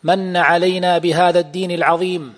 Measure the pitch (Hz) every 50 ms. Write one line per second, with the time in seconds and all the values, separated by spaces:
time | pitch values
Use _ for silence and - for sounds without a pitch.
0 | - 160 180 196 190 185 180 180 170 143 170 175 175 185 185 185 180 180 175 170
1 | 165 175 160 160 180 180 170 175 170 151 147 180 185 180 175 170 170 - 165 170
2 | 180 185 180 175 151 127 107